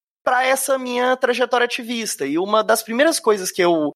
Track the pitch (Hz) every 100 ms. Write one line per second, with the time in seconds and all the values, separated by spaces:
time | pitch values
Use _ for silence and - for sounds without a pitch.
0 | _ _ 269 254 262 269 - 269 254 247
1 | 254 254 247 247 247 247 240 254 226 233
2 | 214 - 139 156 196 214 214 226 - 233
3 | 320 320 - 208 185 - 175 165 147